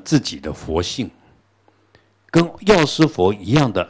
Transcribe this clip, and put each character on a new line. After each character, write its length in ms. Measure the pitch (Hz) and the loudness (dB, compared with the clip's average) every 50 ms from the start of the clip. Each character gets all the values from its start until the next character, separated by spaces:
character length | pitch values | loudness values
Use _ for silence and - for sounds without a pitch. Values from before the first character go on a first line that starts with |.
| - | -4
自 160 | - 156 139 | -2 -2 -2
己 180 | - - - 69 | -2 -2 -12 -12
的 120 | 71 78 | -10 -12
佛 300 | 73 - - - 78 82 | -12 -12 -10 -6 -4 -4
性， 280 | 90 - - - 117 - - _ _ _ _ _ _ _ _ _ _ _ _ _ _ _ _ _ _ _ _ _ _ _ | -4 -4 -6 -8 -10 -10 -12 _ _ _ _ _ _ _ _ _ _ _ _ _ _ _ _ _ _ _ _ _ _ _
跟 220 | - 165 170 - - - - | 0 0 0 0 -2 -4 2
药 200 | 190 214 175 151 | 4 4 4 4
师 220 | 135 - - 160 147 | 2 0 0 0 0
佛 260 | - - 90 95 107 | 0 2 0 0 0
一 180 | 104 - 90 | -2 -4 0
样 200 | 123 156 143 120 | 0 2 2 2
的 180 | 95 92 85 - | 0 -4 -4 -6